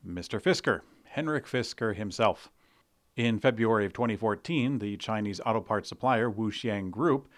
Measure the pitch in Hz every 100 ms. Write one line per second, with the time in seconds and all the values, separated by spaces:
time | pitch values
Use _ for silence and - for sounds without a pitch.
0 | 95 87 85 107 180 180 - 92 - _
1 | - - 156 151 - 127 117 - 113 98
2 | 104 - 110 87 - _ _ _ _ _
3 | _ - 117 110 135 113 113 110 101 -
4 | 120 104 110 101 - 165 127 135 104 101
5 | - 110 104 92 - 110 95 107 - 98
6 | 127 120 120 104 110 - 117 101 95 95
7 | 165 135 -